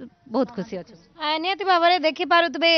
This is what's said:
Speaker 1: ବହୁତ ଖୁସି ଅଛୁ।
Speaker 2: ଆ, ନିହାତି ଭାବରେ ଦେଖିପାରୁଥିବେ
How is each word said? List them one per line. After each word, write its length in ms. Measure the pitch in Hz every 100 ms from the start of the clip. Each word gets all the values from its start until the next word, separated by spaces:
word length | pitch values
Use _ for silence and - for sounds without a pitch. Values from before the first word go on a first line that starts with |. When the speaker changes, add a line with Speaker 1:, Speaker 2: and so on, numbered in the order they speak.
| 240 _ -
Speaker 1:
ବହୁତ 200 | 226 254
ଖୁସି 240 | - 180 185
ଅଛୁ। 180 | 170 170 _
Speaker 2:
ଆ, 120 | 339 302 320
ନିହାତି 260 | 339 392
ଭାବରେ 320 | 381 349 339 359
ଦେଖିପାରୁଥିବେ 720 | 311 294 349 339 339 285 330